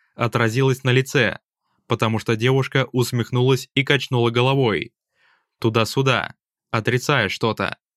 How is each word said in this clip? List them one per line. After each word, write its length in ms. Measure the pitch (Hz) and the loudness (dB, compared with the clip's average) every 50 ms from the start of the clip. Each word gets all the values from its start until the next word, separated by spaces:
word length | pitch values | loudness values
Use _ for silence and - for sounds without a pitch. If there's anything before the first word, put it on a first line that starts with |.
| _ _ _ | _ _ _
отразилось 680 | - 117 113 - 120 117 110 110 131 135 135 131 135 - | -4 -4 -2 0 0 0 0 2 2 2 2 0 0 0
на 80 | 127 | 2
лице, 480 | 123 135 131 - - 143 117 92 - - - _ _ _ _ _ _ _ _ _ | 2 2 0 0 0 0 0 0 -2 -6 -12 _ _ _ _ _ _ _ _ _
потому 320 | 120 - 117 113 113 107 | -2 0 0 0 -2 -2
что 160 | - - 117 | -2 -2 -2
девушка 520 | 107 117 131 131 135 131 - - 135 127 - | 0 0 0 2 0 0 0 -2 -2 -2 0
усмехнулась 760 | - 131 120 - 123 120 - - 127 123 127 131 135 127 - - _ | 0 -2 -2 0 -2 -4 -4 -2 0 0 2 2 2 0 -2 -2 _
и 100 | 135 135 | -2 2
качнула 460 | 135 147 139 - - 131 120 117 117 | 2 0 0 0 -2 0 0 2 2
головой. 640 | 113 120 123 131 139 139 131 113 95 76 - - - _ _ _ _ _ _ _ _ _ _ _ _ _ | 2 2 2 2 2 2 2 0 0 -2 -4 -8 -14 _ _ _ _ _ _ _ _ _ _ _ _ _
Туда-сюда, 760 | - 113 110 117 110 - - 135 135 135 123 104 - - - _ _ _ _ _ _ _ | -2 0 2 2 0 0 -2 -2 0 0 0 0 -2 -6 -10 _ _ _ _ _ _ _
отрицая 580 | - 113 101 113 117 127 - - 147 131 107 92 | -4 -2 -2 -2 -2 -2 0 0 0 0 0 -2
что-то. 480 | - - - 113 104 - 98 - - - _ _ _ | -2 -2 -2 -2 -2 -2 -4 -6 -6 -10 _ _ _